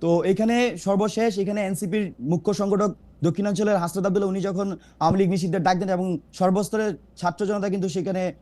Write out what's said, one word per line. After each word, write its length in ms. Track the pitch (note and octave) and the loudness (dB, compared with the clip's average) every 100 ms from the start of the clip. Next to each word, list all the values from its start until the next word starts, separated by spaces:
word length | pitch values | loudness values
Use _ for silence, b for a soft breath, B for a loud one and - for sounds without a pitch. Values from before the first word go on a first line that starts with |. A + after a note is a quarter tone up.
তো 220 | E3 E3+ | 2 2
এখানে 540 | E3 F#3+ A3 A#3 A#3+ F3 | 2 2 2 2 0 -2
সর্বশেষ 600 | G3 G3 G#3+ G#3+ A3+ G3 | 0 2 2 0 0 0
এখানে 280 | F#3+ G#3 F#3+ | -2 -2 -4
এনসিপির 480 | F#3 F#3+ F#3+ F#3+ - | -4 -2 -2 -4 -6
মুখ্য 340 | B2+ E3+ - | -2 -2 0
সংগঠক 420 | G3+ G3+ G3 G#3 - - - | -2 0 0 0 -2 -14 -4
দক্ষিণাঞ্চলের 540 | D#3+ E3+ G3+ F#3+ G#3+ G3 | -2 0 -2 0 2 2
হাসরত 280 | E3+ G3 F3+ | 0 -2 0
আবদুল্লাহ, 240 | F#3 G3 | 0 0
উনি 120 | F#3+ | -2
যখন 360 | F#3+ F#3 G3 F3 b b | -4 -2 -4 -6 b b
আওয়ামী 180 | D#3 G3 | 2 4
লীগ 120 | F#3+ | 2
নিষিদ্ধের 340 | F#3 F3 F#3+ | 2 0 0
ডাক 140 | F3+ F3+ | 2 2
দেন 120 | F#3+ | 0
এবং 280 | F3+ F#3 E3 - | -2 0 -4 -6
সর্বস্তরের 600 | - F#3 F#3 G3 G#3+ G#3+ D#3+ - - | 0 2 4 0 -2 -2 -4 -12 -4
ছাত্র 280 | F3+ E3 G3+ | -4 -2 -2
জনতা 240 | G#3 G3 | -2 -2
কিন্তু 200 | G3 F#3 | -2 -2
সেখানে 440 | F#3+ F3+ F#3 F#3 - | -4 -4 -2 -4 -6